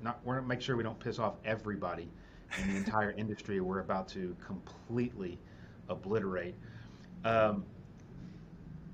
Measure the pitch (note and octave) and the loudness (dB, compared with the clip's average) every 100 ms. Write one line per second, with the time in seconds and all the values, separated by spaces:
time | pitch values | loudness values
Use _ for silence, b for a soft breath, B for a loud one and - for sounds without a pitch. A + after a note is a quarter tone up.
0 | A2+ A#2+ A#2+ C3 B2+ B2 C3 A#2+ A2 A2 | -2 -2 0 0 2 0 2 2 2 0
1 | B2 A2 G#2+ - A2 A2 G#2+ G2+ F#2 E2 | -2 2 2 2 0 0 0 0 0 -2
2 | E2+ - B B B B G2 G2 G2 G#2+ | -6 -10 B B B B 2 2 4 4
3 | G#2 G2+ G#2+ G#2 - G2 F#2 F#2+ E2+ F#2+ | 4 4 0 -2 0 2 4 2 2 2
4 | F#2 G2 F2+ E2+ - F#2+ - - - A#2+ | 0 -2 -4 -4 -6 -8 -8 -12 -2 2
5 | B2 G#2 F#2 F2 - B B B - - | 2 0 -4 -6 -10 B B B -4 -4
6 | F#2+ A2 G2 F2+ F2 - B B B B | 2 2 2 0 -2 -6 B B B B
7 | B - A2+ A2+ G#2+ G2+ F#2 - - - | B -2 6 8 8 6 0 -8 -14 -14
8 | - - B B B B - - - | -14 -12 B B B B -12 -10 -10